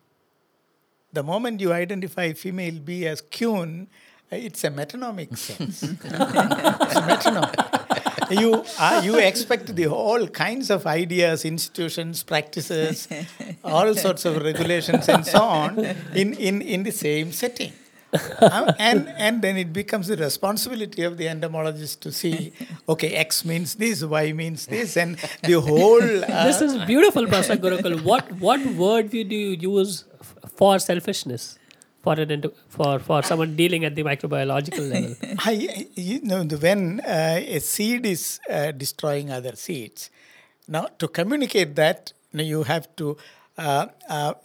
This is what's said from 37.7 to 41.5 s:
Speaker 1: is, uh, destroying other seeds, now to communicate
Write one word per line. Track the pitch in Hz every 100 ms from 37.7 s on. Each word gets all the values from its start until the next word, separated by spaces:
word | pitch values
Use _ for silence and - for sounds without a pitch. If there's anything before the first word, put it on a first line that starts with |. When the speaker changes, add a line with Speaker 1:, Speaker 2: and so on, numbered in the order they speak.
| - 214 240 233
Speaker 1:
is, | 175 - - -
uh, | 170 151
destroying | 139 139 - 156 143 143
other | 127 127 113
seeds, | - 151 104 - - _ - - _ _ -
now | 156 240 -
to | 160
communicate | - 190 294 262